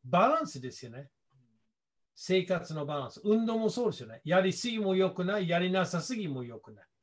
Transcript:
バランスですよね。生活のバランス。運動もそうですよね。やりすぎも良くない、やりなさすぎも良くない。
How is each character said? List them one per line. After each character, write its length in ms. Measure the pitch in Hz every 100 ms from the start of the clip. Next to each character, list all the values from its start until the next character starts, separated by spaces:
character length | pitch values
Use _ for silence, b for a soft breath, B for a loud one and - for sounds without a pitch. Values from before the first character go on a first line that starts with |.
バ 260 | 127 175 233
ラ 120 | 311
ン 60 | 311
ス 120 | 139
で 120 | 127
す 120 | -
よ 80 | 120
ね。 180 | 120 143 _ _ 135 _ _ _ _ _ _ _ -
生 280 | - 185
活 300 | 180 175 -
の 120 | 156 143
バ 100 | 147
ラ 120 | 131
ン 40 |
ス。 100 | -
運 220 | 208 220 226
動 140 | 226
も 100 | 220
そ 180 | 247 226
う 40 |
で 60 | -
す 40 |
よ 80 | 113
ね。 120 | 113
や 180 | 147 180
り 100 | 190
す 180 | 180 240
ぎ 100 | 220
も 160 | 196 185
良 160 | 190
く 120 | -
な 160 | 180 208
い、 80 | 175
や 120 | 170
り 120 | 180
な 140 | 190 170
さ 160 | 175
す 140 | 156 240
ぎ 120 | 175
も 160 | 135
良 140 | 120 113
く 140 | -
な 80 | 104
い。 40 | - _